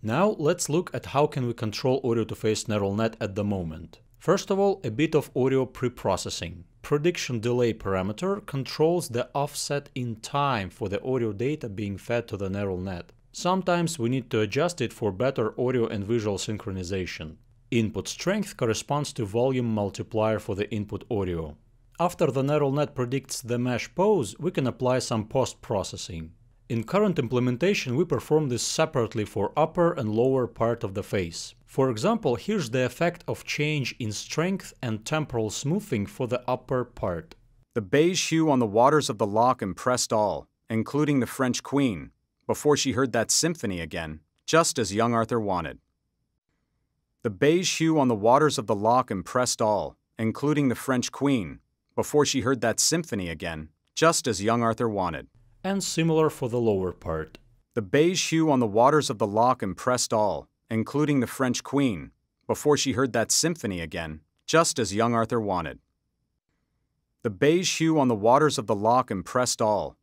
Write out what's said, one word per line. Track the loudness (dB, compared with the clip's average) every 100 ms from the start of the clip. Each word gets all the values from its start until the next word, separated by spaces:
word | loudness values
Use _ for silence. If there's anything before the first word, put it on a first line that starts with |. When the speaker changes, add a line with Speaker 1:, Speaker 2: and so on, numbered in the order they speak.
Speaker 1:
Now | -2 2 2 2
let's | 0 0 0
look | -2 -2
at | -6 -4
how | 0 2
can | 0 -4
we |
control | -2 -4 -2 0 0
Audio | 2 0
to | 0 -2
Face | 0 0 0
neural | 0 0
net | 0 0 -2
at | -6
the | -2
moment. | -2 0 -2 -8 -14 -20 _ _
First | 0 0 2
of | 2
all, | 2 2
a | -4
bit | -2 2 2
of | 0
audio | 0 2 2 0
pre-processing. | -2 -6 -2 -2 0 -2 -8 -10 -12 -18 _
Prediction | -2 0 2 -2 -4 -2
delay | 0 2 2
parameter | 0 -2 0 0 -4 -4 -4 -6
controls | -8 -8 0 2 2 -2
the | -4 -4
offset | -4 -4 -6 -6 -6 -6 -8
in | -8 -8
time | -6 -2 0 0 -2
for | -6 -4
the | -4
audio | -2 -2 -2
data | -2 -4 -4 -8
being | -6 -6 -6
fed | -4 -4 -2
to | -6
the | -4
neural | -4 -4 -4
net. | -6 -8 -12 -20 _
Sometimes | -6 -2 0 0 0 0 -2
we | -2
need | -2 0
to | 0
adjust | 0 0 -2 -2
it | -6
for | -2 -4
better | 0 -2 0 -2 0
audio | 0 2 0
and | -2
visual | -2 0 0 -4
synchronization. | -4 -6 -6 -6 -4 -4 -4 -8 -12 -14 _ _ _
Input | 0 0 -2 -8
strength | -6 -2 -2 -4 -2
corresponds | 0 0 -2 -4 -4
to | -4
volume | -2 2 2 2 0
multiplier | 0 -2 -4 -6 0 2 2
for | -2
the | -4 -2
input | -2 -4 -8 -4
audio. | -2 -2 -2 -6 -12 _ _ _ -4
After | -4 0 0
the | 2
neural | 0 2 2
net | 0 -2
predicts | -2 -2 -2 -4 -10
the | -4 -2
mesh | 0 -2 -4 0
pose, | 2 2 0 -4
we | -4
can | 0 -2
apply | 0 2 2
some | 2 -2 0
post-processing. | 0 0 -4 -4 -2 -2 -8 -10 -10 -12 -16 -20 _ _
In | -4
current | 0 2 2 2
implementation, | 0 2 2 2 0 0 0
we | -2
perform | 0 -2 2 2 2
this | -2
separately | -4 0 0 2 0 -2
for | -4 -2 -2 2
upper | 0 2 2
and | 2 -2
lower | 2 2 2 0
part | 0 0 0
of | -4
the | -6
face. | -4 -2 -2 -6 -14 -16
For | -12 0 0
example, | 2 0 0 0
here's | -2 0 -2 0
the | 0
effect | -2 0 -2 -2 -8
of | -10
change | -6 -4 -2 -2 -4 -4
in | -6
strength | -6 -8 -2 -2 -2 -8 -8
and | -6 -6
temporal | -4 -4 -2 -2 -2
smoothing | -4 -2 -2 -2 -2 -2
for | -4 -4
the | -2 -2
upper | -6 -2 -4
part. | -4 -4 -4 -4 -8 -20 _ _ _ -6
Speaker 2:
The |
beige | 0 4 4 2 0
hue | 2 4
on | 4
the | 4
waters | 6 6 6 2
of | -2
the | 0
loch | 4 2 2
impressed | -2 -2 0 0 2
all, | 2 2 0 -8 _ _
including | -4 -2 0 2 2
the | 0
French | -2 -2 -2
queen, | -2 0 0 -2 -10 _ _ _ -6
before | -2 2 2
she | 2
heard | 0 0
that | 0 0
symphony | 0 0 -2 -4 -4
again, | -6 -6 -8 -10 _ _
just | 0 2 2 0
as | -2
young | 2 2
Arthur | 2 0 -2
wanted. | 0 -2 -2 -8 _ _ _ _ _ _ _ _ _ _ _ _ _ _
The | -8
beige | 0 4 4 2 0
hue | 2 4
on | 4
the | 4
waters | 6 6 6 0
of | -2
the |
loch | 0 4 4 2
impressed | -4 -2 0 0 0
all, | 2 2 0 -8 _ _
including | -4 -2 0 2 2
the |
French | 0 0 -2 -2
queen, | -2 0 0 -2 -10 _ _ _
before | -6 0 2 2
she | 0
heard | 0 0
that | 0 0
symphony | 0 0 -2 -6 -6
again, | -6 -6 -8 -10 _ _
just | 2 4 4 0
as | 0
young | 2 2
Arthur | 2 0 -2
wanted. | 0 -2 -4 -12 _ _ _ -4
Speaker 1:
And | -4
similar | -2 0 2 4 2
for | 0 -4
the | 0 2
lower | 2 0
part. | -6 -6 -6 -6 -12 _ _ _
Speaker 2:
The | -6
beige | 0 4 4 2 0
hue | 2 4
on | 4
the | 4 6
waters | 6 6 2
of | -2
the | 0
loch | 4 4 2
impressed | -2 -4 -2 0 0
all, | 2 2 0 -8 _ _
including | -4 -2 0 2 2
the | 0 -2
French | -2 -2
queen, | -2 0 0 -2 -10 _ _ _ _
before | -2 2 2
she | 2
heard | 0 0
that | 0 0
symphony | 2 0 -2 -4 -4
again, | -6 -6 -6 -8 _ _ 0
just | 2 2 0
as | -2
young | 2 2
Arthur | 2 0 -2
wanted. | -2 -2 -4 -8 _ _ _ _ _ _ _ _ _ _ _ _ _ _
The | -6
beige | 0 4 4 2 0
hue | 2 4
on | 4
the | 4 6
waters | 6 4 0
of | -2
the | 0
loch | 4 4 2
impressed | -4 -2 0 0 0
all. | 2 2 -2 -8